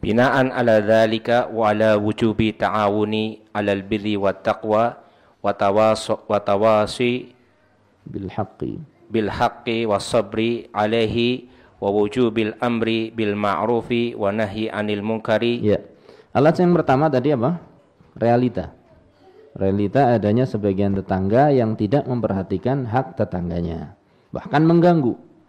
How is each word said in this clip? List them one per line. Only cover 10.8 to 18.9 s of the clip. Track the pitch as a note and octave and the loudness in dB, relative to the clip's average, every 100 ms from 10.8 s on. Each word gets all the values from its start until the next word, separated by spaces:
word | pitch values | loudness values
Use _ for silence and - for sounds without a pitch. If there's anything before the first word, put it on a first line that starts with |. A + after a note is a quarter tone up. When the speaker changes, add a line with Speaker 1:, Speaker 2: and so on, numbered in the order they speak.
| G#2+ A#2 A2 A#2 A#2+ B2 - - - _ | 0 0 0 0 0 -2 -8 -20 -20 _
Speaker 1:
wa | G2+ | -2
wujubil | G#2 G#2 B2+ A#2+ G#2+ G#2+ A2 | 0 0 2 0 0 -2 -2
amri | B2 A#2 A2+ A2+ A2+ A2+ | -4 -2 -2 -2 -4 -4
bil | G#2+ | -2
ma'rufi | G2+ G#2 F2 A2 A#2+ A2 A#2+ A#2+ | 0 0 0 0 -2 -2 -2 -2
wa | A2+ G2+ | -2 -4
nahyi | G#2 G#2+ G#2 A2 | -2 -4 -4 -6
anil | G2 G#2 G#2 | -4 -4 -4
munkari. | G#2 A2 A2 G#2+ A#2 A#2+ | -4 -6 0 0 0 0
Speaker 2:
Ya. | G#2+ G2 - - - - _ - | 0 0 -2 -20 -20 -20 _ 2
Alasan | C#3+ E3 F3+ | 2 4 4
yang | F3 | 2
pertama | D#3 D#3+ D#3 | 2 2 2
tadi | C3 B2+ | 0 0
apa? | C#3+ A#2+ E3+ - _ _ _ _ | 0 0 -2 -8 _ _ _ _
Realita. | - A2+ A#2+ B2 G2 E2+ - _ | -2 2 2 2 -2 -10 -14 _